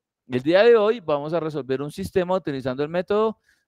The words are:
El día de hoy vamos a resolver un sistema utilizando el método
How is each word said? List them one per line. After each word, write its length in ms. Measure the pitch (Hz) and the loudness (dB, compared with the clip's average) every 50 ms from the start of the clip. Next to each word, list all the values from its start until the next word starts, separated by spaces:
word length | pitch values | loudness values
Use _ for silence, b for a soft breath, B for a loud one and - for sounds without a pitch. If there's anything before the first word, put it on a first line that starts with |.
| _ _ _ _ _ - | _ _ _ _ _ -6
El 140 | 127 123 127 | -6 -4 0
día 220 | 147 170 185 214 | 2 4 6 6
de 120 | 240 240 | 6 6
hoy 240 | 226 202 214 233 240 | 6 4 2 0 -2
vamos 320 | 170 156 151 143 143 156 165 | -2 -4 -4 -2 -2 -4 -4
a 80 | 170 | -4
resolver 400 | 156 156 147 156 127 123 131 131 | -4 -4 -6 -6 -4 -4 -4 -4
un 120 | 143 147 147 | -4 -8 -8
sistema 420 | - 190 180 - 190 175 175 185 | -10 -10 -4 -2 -2 0 0 -2
utilizando 480 | 190 - 165 143 135 120 131 127 131 147 | -2 -2 -4 -6 -6 -6 -6 -4 -4 -6
el 60 | 151 | -4
método 500 | 165 180 185 - 208 208 214 220 214 - _ _ _ _ _ | -4 -6 -4 -2 0 0 0 0 -2 -6 _ _ _ _ _